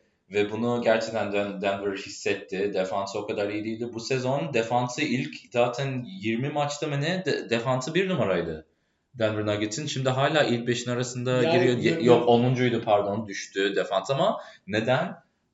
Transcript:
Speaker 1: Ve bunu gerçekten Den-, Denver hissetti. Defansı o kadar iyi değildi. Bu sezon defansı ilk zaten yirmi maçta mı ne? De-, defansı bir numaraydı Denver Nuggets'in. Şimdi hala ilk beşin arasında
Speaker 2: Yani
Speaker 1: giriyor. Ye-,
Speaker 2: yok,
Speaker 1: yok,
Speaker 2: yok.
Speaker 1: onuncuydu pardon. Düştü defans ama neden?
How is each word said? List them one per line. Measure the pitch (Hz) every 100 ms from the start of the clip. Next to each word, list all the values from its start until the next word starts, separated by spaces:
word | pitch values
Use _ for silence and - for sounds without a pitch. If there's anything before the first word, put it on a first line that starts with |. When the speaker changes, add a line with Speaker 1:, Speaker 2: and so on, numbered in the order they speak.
| _ _ -
Speaker 1:
Ve | 101 104
bunu | 110 120 120
gerçekten | 117 113 - 110 104
Den-, | 101 101 95
Denver | 98 98 101 95
hissetti. | - - 104 95 - 95 101
Defansı | 95 92 101 98 107
o | 104
kadar | 104 104
iyi | 104
değildi. | 107 113 120
Bu | 113
sezon | - 131 127 143 -
defansı | 113 113 120 127 -
ilk | 151 127 - - -
zaten | 120 123 135 135 127 113
yirmi | 95 110 117 143
maçta | 147 143 - 151
mı | 143
ne? | 139 139
De-, | 143 - -
defansı | 113 123 127 -
bir | 165 190
numaraydı | 165 101 90 82 78 - _ _ _ _
Denver | 123 107 107 107
Nuggets'in. | 104 104 - 147
Şimdi | 135 131
hala | 127 143 156
ilk | 123 120 120
beşin | 117 -
arasında | 120 123 123 123 127
Speaker 2:
Yani | 120 120
Speaker 1:
giriyor. | 123 123
Ye-, | 113
Speaker 2:
yok, | -
Speaker 1:
yok, | 120 117
Speaker 2:
yok. | -
Speaker 1:
onuncuydu | 120 127 127 123 113
pardon. | 113 104 98 107 101
Düştü | 95 - 98 101 98
defans | 87 95 95
ama | 139 190 - - - -
neden? | 107 117 127 185 - _ _ _